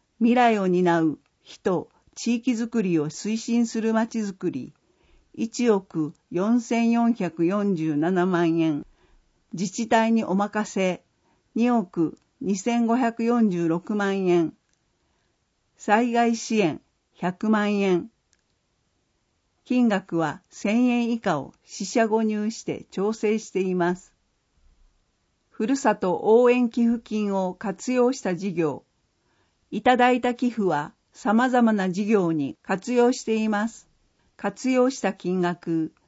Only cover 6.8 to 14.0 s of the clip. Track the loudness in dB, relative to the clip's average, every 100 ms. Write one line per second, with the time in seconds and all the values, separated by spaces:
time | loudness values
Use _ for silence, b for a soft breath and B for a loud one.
6.8 | 2 2 2 0 -4 0 0 0 0 0
7.8 | -2 0 0 2 2 2 2 2 0 -2
8.8 | -8 _ _ _ _ _ -14 -8 -6 -4
9.8 | 0 2 2 0 0 -2 -2 -4 -4 -2
10.8 | -2 -2 _ _ _ _ _ 0 2 2
11.8 | -2 -2 -2 -4 _ -10 -4 -2 -2 0
12.8 | 2 2 0 0 0 2 2 2 0 -2
13.8 | -2 -2